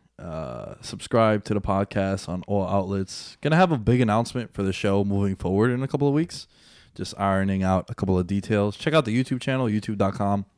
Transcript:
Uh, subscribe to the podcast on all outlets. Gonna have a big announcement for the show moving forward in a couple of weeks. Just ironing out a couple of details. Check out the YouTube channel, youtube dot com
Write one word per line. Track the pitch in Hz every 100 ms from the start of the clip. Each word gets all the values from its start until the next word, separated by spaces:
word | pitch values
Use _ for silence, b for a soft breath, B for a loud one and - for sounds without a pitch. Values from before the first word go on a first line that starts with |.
| _ -
Uh, | 87 80 67 60 - -
subscribe | - 101 - 117 110 104
to | -
the | 104
podcast | - 98 101 101 95 98 -
on | 90 92
all | 101 92
outlets. | 98 92 98 95 - - -
Gonna | 147 160
have | 185
a | 135
big | 107 123
announcement | 117 107 117 123 113
for | -
the | 95
show | 92 101 98
moving | 101 98 98 92
forward | 92 98 120
in | 123
a | 135
couple | - 143
of |
weeks. | 147 175 - - b b b b
Just | - 92 -
ironing | 98 95 98 95
out | 95 92 -
a |
couple | - 95 92
of | 90
details. | 101 - 104 104 -
Check | 156
out | 156
the | 117 120
YouTube | 127 127
channel, | - 131 120
youtube | 107 110 104
dot | 98
com | - 101 101 -